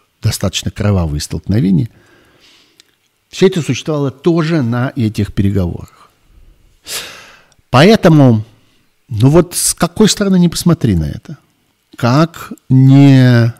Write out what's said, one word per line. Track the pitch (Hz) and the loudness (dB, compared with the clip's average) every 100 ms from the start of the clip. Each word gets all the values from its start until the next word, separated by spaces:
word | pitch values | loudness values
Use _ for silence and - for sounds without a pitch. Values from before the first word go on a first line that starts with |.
| _ _ | _ _
достаточно | 107 - 98 - 98 | -6 -6 -8 -8 -10
кровавые | - 104 95 82 73 | -6 -2 -2 -2 -6
столкновения. | - 82 - 107 180 170 117 _ _ _ _ _ _ _ _ _ _ _ _ _ _ | -8 -10 -6 -4 0 -2 -4 _ _ _ _ _ _ _ _ _ _ _ _ _ _
Всё | - 190 | 0 0
это | 190 | 0
существовало | 143 123 - 151 139 | -4 -6 -6 -6 -6
тоже | - 175 170 156 165 | -4 -2 -2 -2 -2
на | 117 120 131 | -2 -4 -6
этих | 139 110 110 101 | -4 -4 -4 -6
переговорах. | - 98 101 87 - - _ _ _ _ _ _ _ _ _ - - - - - _ _ _ _ | -4 -2 -2 -4 -8 -16 _ _ _ _ _ _ _ _ _ -16 -16 -16 -20 -20 _ _ _ _
Поэтому, | 127 180 226 175 151 131 110 107 _ _ _ _ _ _ | 2 4 4 4 4 4 2 -4 _ _ _ _ _ _
ну | 107 131 | -2 2
вот | 165 170 - | 2 0 -4
с | - | -6
какой | - 175 - 214 | -4 -6 0 0
стороны | - 202 185 | 0 -2 0
ни | 175 | 0
посмотри | - 175 170 123 | 0 -2 0 0
на | 85 | -2
это, | 76 - - 147 _ _ _ _ _ - | -4 -10 -16 -20 _ _ _ _ _ -6
как | 120 139 165 - - - - | -2 0 -2 -6 -20 -20 -2
не | 131 135 135 139 131 127 120 117 | 2 4 6 6 6 4 2 0